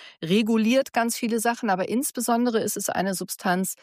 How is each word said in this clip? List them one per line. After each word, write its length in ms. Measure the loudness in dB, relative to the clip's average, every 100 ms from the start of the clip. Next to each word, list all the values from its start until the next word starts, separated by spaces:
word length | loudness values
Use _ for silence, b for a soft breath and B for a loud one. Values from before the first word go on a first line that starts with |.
| B B
reguliert 680 | 0 2 4 2 4 2 2
ganz 240 | 0 -2 -2
viele 240 | -2 0
Sachen, 300 | 0 -2 0
aber 180 | 0 0
insbesondere 720 | -2 -2 -4 0 2 2 0
ist 160 | -2 -4
es 120 | -4
eine 260 | -2 -2
Substanz, 600 | -4 -8 -4 -2 0 -2 -6